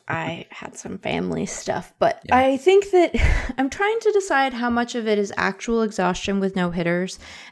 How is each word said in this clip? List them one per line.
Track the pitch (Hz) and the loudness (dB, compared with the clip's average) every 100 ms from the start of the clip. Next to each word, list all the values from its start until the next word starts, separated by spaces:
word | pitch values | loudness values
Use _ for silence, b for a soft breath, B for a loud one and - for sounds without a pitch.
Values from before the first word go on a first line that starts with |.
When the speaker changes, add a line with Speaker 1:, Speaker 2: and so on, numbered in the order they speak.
| - | -8
Speaker 1:
I | 165 160 170 - | -6 -6 -10 -12
had | - - - | -16 -16 -14
some | - 190 | -12 -8
family | - 170 180 160 | -4 -4 -2 -4
stuff. | 196 - - - - - | -6 -6 -6 -6 -8 0
But | 175 - | 0 0
Speaker 2:
Yeah. | - 254 | 0 2
Speaker 1:
I | 262 269 | 4 2
think | 359 392 392 | 6 6 6
that | 359 330 | 4 4
<laughs> | - - - - 254 | 4 2 2 0 -2
I'm | 262 | -4
trying | - 403 453 | 0 -2 0
to | 427 | 2
decide | 403 381 277 269 | 2 2 2 0
how | 240 240 | 0 -2
much | 240 240 | 0 -2
of | 240 220 | -2 0
it | 208 | 2
is | 196 - | 0 -2
actual | 185 190 - 226 | -2 -2 -2 0
exhaustion | 220 214 180 180 - 196 | 0 0 0 0 -2 -2
with | 190 190 | -2 0
no-hitters | 175 175 170 175 185 - B B B | -2 -2 0 -2 -4 -8 B B B